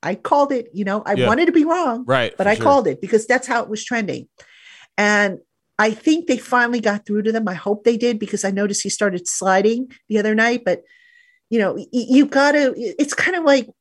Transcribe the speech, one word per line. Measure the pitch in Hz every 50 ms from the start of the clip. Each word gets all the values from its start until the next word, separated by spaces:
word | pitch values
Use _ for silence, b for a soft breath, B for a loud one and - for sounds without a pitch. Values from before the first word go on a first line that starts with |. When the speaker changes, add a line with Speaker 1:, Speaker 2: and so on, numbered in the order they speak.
| -
Speaker 1:
I | 165 196
called | 214 _ - - 285 285 277 277
it, | 247 226 - -
you | 185 208
know, | 196 196 214 -
I | - 202
Speaker 2:
Yeah. | 196 196 208
Speaker 1:
wanted | 220 262 339
to | 339 339
be | 339 294
wrong, | 320 330 359 349 277 233 233 254
Speaker 2:
Right, | - 131 131 120 110 -
Speaker 1:
but | - 190
Speaker 2:
for | 202
Speaker 1:
I | 214
Speaker 2:
sure. | 214 226
Speaker 1:
called | 269 277 277 233
it | 175 135 -
because | - 190 - 214 220
that's | - 247 247 247 -
how | 254 233 214
it | -
was | 214 214 -
trending. | - 247 233 220 180 - 127 - _ _ B B B B B B B B B B B B
And | - 208 208 208 208 208 196 185 - _ _ _ _ _ _ _ -
I | 214 220 220
think | 220 - 320 311 330 339
they | - 262 240
finally | - - 254 247 240 240 240 247
got | 220 220 202 208 -
through | - 208 208 202
to | 220 220
them. | 226 220 196
I | 185
hope | 175 - 208 208 208 202
they | 240 240
did | 220 233 240 240 214
because | 214 196 - 202 -
I | 196
noticed | 196 196 208 208 202 - -
he | 202
started | - - 214 202 185 175 175
sliding | - - - 185 190 190 190 196 214 233 240 262 254 B B B _
the | 214 214
other | 202 214 214
night. | 220 220 233 247 240 240
But, | 190 175 - - b b b b b b b b b b b b _
you | 220 233
know, | 208 190 139
y-, | - 156 - -
y-, | 247 226 -
you've | 254 269 294 285
gotta, | - 269 277 285 294 294 285 262 -
it's | - 240 208 - - 302 302 -
kind | - - - 370
of | 359 330
like | 302 277 269 226 - - _